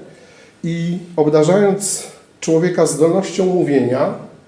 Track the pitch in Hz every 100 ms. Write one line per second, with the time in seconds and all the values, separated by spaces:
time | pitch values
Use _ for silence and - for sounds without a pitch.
0 | - - - - - _ 165 170 170 180
1 | - - 151 151 156 196 202 190 - -
2 | - - _ - - 160 180 175 151 139
3 | 165 190 190 - 185 180 143 139 120 131
4 | 170 - - -